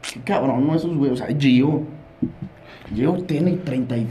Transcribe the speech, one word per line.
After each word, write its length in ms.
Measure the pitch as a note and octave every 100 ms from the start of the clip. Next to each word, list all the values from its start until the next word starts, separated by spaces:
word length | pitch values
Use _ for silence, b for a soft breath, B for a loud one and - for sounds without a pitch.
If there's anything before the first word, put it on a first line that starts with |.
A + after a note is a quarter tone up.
| -
Qué 80 | -
cabrón, 460 | - G3+ C3+ B2 D3
¿no? 80 |
Esos 220 | D#3+ E3+ D#3+
güeyes, 240 | C#3 B2
o 40 | -
sea, 100 | D3
Gio. 440 | C#3 B2 C#3+ - - - - - - - - - B B B
Gio 180 | G#2 C#3+ F3+
tiene 280 | - D3 F3
treinta 440 | E3 - B2+ A#2+ A#2+
y 80 | A2+